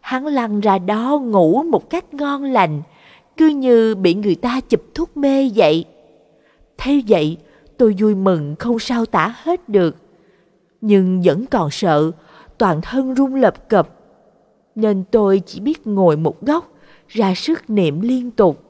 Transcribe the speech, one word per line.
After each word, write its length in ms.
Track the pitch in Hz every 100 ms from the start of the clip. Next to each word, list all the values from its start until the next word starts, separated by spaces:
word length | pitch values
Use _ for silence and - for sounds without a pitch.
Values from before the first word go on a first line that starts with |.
Hắn 240 | - 254 294
lăn 340 | 285 233 208
ra 180 | 208 190
đó 420 | 180 208 240 294
ngủ 400 | 247 208 160 214
một 260 | 330 233 -
cách 240 | 339 -
ngon 300 | 277 285 277
lành, 380 | 277 247 175 151 156 _ - - _ -
cứ 100 | 311
như 480 | 294 262 233 220 202
bị 180 | 190
người 220 | 180 208 165
ta 240 | 240 254 -
chụp 120 | 233 -
thuốc 240 | - 339 294
mê 340 | 277 269 269 208
vậy. 300 | 165 160 - _ _ _ _ _ _ _ _ -
Thế 240 | 254 285 220
vậy, 300 | 196 156 165 _ _ _ _
tôi 180 | 233 190
vui 160 | 214 196
mừng 400 | 190 170 147 156
không 200 | 240 233
sao 260 | - 240 226
tả 300 | 190 170 233
hết 260 | 311 349 -
được. 260 | 202 170 - _ _ _ _ _ _ _ _
Nhưng 400 | 220 202 185 185 175
vẫn 200 | 151 254
còn 260 | 254 156
sợ, 400 | - 196 151 156 160 _ - - _
toàn 240 | 208 151
thân 320 | - 254 262
run 220 | 254 277 269
lập 340 | 233 - -
cập. 200 | 202 160 _ _ _ _ _ _ _ _ -
Nên 280 | 214 196 185
tôi 300 | 226 202 196 190
chỉ 140 | -
biết 280 | 220 320 220
ngồi 300 | 196 180 151
một 240 | 160 -
góc, 300 | 233 311 - _ - _ _
ra 260 | 214 196 185
sức 340 | - 330 -
niệm 320 | 208 170 147
liên 300 | 226 254 247
tục 320 | - 180 139 _